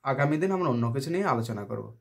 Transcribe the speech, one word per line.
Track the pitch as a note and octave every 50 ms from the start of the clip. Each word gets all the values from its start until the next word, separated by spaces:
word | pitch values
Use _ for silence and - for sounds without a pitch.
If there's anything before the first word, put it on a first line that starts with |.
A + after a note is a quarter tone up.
| -
আগামী | C3+ C3+ C3 C#3+ D3 D3+
দিন | D#3 F3 F#3+
আমরা | F#3+ F#3 F3+ D3+
অন্য | A#2+ A#2+ A#2 A#2
কিছু | A#2 C#3 - D#3+
নিয়ে | E3+ F3+ G3+
আলোচনা | F3+ C3 A2+ A2+ A#2 A2+ G#2 G#2
করব। | G2 A2+ G#2+ G#2+ A2 A2+ -